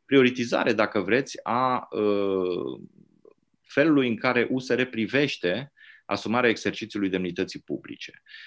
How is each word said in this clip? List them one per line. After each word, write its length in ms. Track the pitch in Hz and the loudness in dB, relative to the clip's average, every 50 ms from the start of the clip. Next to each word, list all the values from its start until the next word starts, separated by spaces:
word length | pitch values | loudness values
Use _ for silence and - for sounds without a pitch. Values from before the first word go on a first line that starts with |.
| _ | _
prioritizare, 680 | - 139 139 131 147 127 123 117 123 - - - 135 | 4 6 6 6 6 4 0 -2 -2 0 0 2 2
dacă 280 | 110 104 107 - - 107 | 2 2 0 0 0 -2
vreți, 380 | 90 92 110 135 135 - - - | 0 2 0 0 0 -4 -10 -8
a, 460 | - - 113 123 131 127 127 120 - - | -4 -2 0 0 0 0 0 -2 -4 -6
uh, 880 | - 110 107 104 101 101 101 98 95 95 92 90 87 87 71 67 65 - - - _ - _ _ _ _ _ - _ _ _ _ _ _ | -4 0 0 2 2 0 0 0 0 0 0 -2 -2 -4 -6 -8 -10 -12 -16 -20 _ -20 _ _ _ _ _ -20 _ _ _ _ _ _
felului 460 | _ _ - - 147 165 151 143 131 120 | _ _ 0 2 4 6 4 4 4 2
în 80 | 113 | 0
care 320 | - - 127 120 120 113 113 | 0 0 0 2 2 2 0
U 80 | 127 131 | -2 -4
S 100 | 127 - | -2 0
R 140 | 120 117 | 0 0
privește 880 | 127 127 - 113 110 92 - 135 147 131 - - - 87 92 113 139 - _ _ - - - _ _ | 0 -2 -2 -4 -2 0 0 0 0 0 -2 -2 -2 -2 -2 -2 -6 -10 _ _ -20 -20 -20 _ _
asumarea 440 | - 98 101 - 104 113 123 123 117 | -6 -6 -4 -2 -2 0 2 2 2
exercițiului 580 | 107 - - 104 - - 113 104 - 104 101 95 | 2 0 -2 -4 -4 -4 -8 -8 -4 -4 -2 0
demnității 520 | 92 92 92 - 90 - 95 87 - 76 | 0 -2 -2 -4 -4 -4 -4 -6 -6 -12
publice. 600 | - - 71 - - - - - - - - - _ - - - - | -10 -8 -8 -8 -10 -14 -16 -16 -16 -18 -18 -20 _ -20 -20 -20 -20